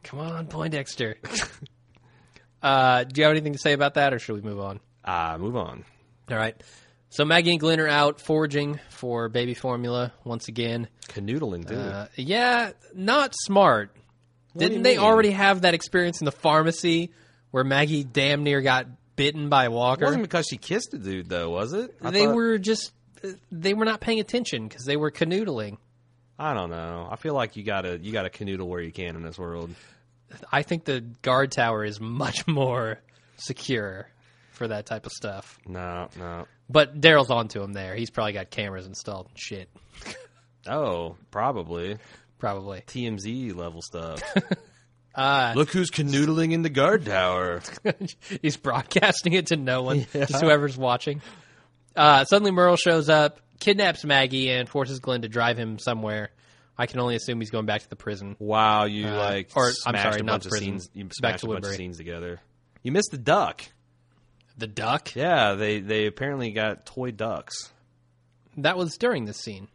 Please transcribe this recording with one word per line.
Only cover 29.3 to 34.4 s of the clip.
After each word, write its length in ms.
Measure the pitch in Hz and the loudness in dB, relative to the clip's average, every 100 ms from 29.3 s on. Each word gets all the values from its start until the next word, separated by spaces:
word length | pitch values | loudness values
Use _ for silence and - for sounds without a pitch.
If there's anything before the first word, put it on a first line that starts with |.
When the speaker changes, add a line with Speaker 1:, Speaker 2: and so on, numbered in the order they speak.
| 80 | -12
Speaker 2:
world. 320 | 87 85 85 85 - _ _ _ _ - - | -10 -10 -10 -14 -20 _ _ _ _ -20 -4
Speaker 1:
I 120 | 143 | -2
think 220 | 143 170 | -2 -6
the 160 | - 131 117 117 | -4 -6 -6 -8
guard 300 | - 127 135 | 0 2 2
tower 320 | 135 120 110 | 2 0 0
is 160 | 107 104 | -4 -6
much 440 | 113 120 - - | -8 -4 -4 -4
<laughs> 20 | - | -2
more 500 | 151 131 123 113 110 _ _ _ _ | 0 2 0 -4 -6 _ _ _ _
secure 720 | - - - 123 101 95 113 _ _ _ | -12 -10 -2 -2 -2 -8 -16 _ _ _